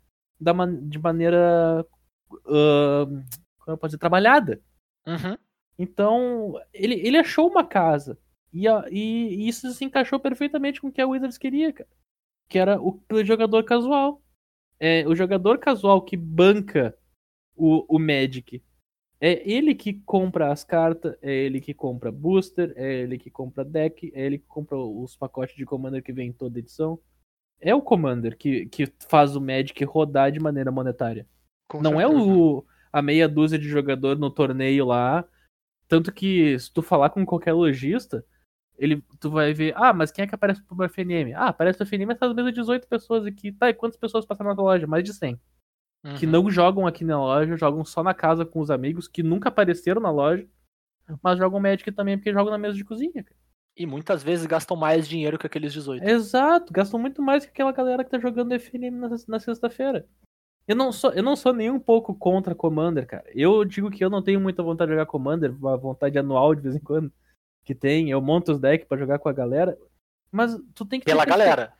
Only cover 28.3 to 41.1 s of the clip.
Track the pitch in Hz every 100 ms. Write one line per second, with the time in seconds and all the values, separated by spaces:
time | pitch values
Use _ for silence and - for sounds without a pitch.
28.3 | - 147 127 101 - 139 - - 151 143
29.3 | 139 135 131 139 - 139 156 151 139 143
30.3 | 151 156 143 131 131 127 - 117 110 -
31.3 | _ _ _ - 151 156 156 240 294 202
32.3 | 185 165 139 - _ _ 147 143 156 160
33.3 | 151 156 156 147 147 139 131 135 143 139
34.3 | - 135 131 135 139 127 123 123 165 -
35.3 | _ _ _ _ _ - 165 165 - 190
36.3 | 185 151 127 - - 160 160 143 202 185
37.3 | 170 170 165 165 127 135 233 - - -
38.3 | _ _ _ _ - 147 147 - - 147
39.3 | 156 151 151 156 185 247 185 156 - 202
40.3 | 226 202 196 - 180 180 - 180